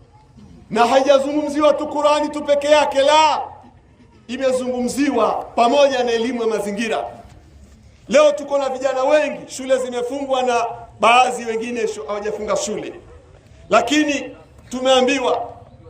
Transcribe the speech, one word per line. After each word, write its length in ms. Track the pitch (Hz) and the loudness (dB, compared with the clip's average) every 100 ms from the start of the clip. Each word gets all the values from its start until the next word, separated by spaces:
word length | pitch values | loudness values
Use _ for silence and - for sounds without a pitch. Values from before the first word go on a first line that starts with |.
| _ _ _ - - - - | _ _ _ -20 -20 -20 -4
na 160 | 220 | 0
haijazungumziwa 880 | 233 269 277 269 277 302 294 285 302 | 4 4 4 4 2 -2 -2 2 2
tu 140 | 294 302 | 2 -2
Qur'ani 420 | 294 294 294 294 | 0 2 2 -2
tu 140 | 294 | -4
peke 240 | 285 285 285 | -2 0 4
yake, 340 | 302 277 269 | 4 4 2
la, 400 | 277 302 311 254 - - - _ _ _ _ _ - | 4 6 4 2 -6 -14 -20 _ _ _ _ _ -12
imezungumziwa 1040 | 262 262 254 247 247 240 226 285 233 208 - - | -4 -2 -2 -2 -4 -4 -2 0 2 0 -2 -4
pamoja 480 | - 240 285 277 262 | 2 2 4 4 2
na 80 | 240 | 0
elimu 300 | 226 240 240 | 0 -2 -2
ya 60 | 226 | -2
mazingira. 580 | 208 202 196 226 165 - - - - - - - - - _ - | -2 -4 -4 -4 -4 -6 -12 -20 -20 -20 -20 -20 -20 -20 _ 0
Leo 220 | 254 302 | 4 4
tuko 260 | 294 277 277 | 2 -4 -2
na 120 | 269 | -2
vijana 340 | 254 269 254 | -4 -4 0
wengi, 480 | 269 302 277 240 - | 2 2 0 -6 -12
shule 260 | - 262 254 | -8 -2 -2
zimefungwa 680 | 247 240 240 277 262 254 | -2 -6 -6 -6 -4 -2
na 220 | 247 233 233 - - - | 0 0 -2 -8 -16 -2
baadhi 460 | 214 247 254 240 | 4 4 4 -2
wengine 360 | 233 220 240 240 220 | -6 -6 -6 -4 -6
shu-, 200 | 208 - | -6 -8
hawajafunga 480 | 208 208 214 208 | -8 -6 -6 -4
shule, 380 | 196 - 196 135 - - - _ - _ - - | -4 -4 -6 -8 -14 -20 -20 _ -20 _ -16 0
lakini 640 | 208 - 294 294 277 202 - - _ - | 0 2 0 0 -2 -6 -16 -20 _ -12
tumeambiwa 800 | 247 262 254 247 277 233 - - - - - | -4 2 4 2 0 -2 -4 -6 -16 -20 -20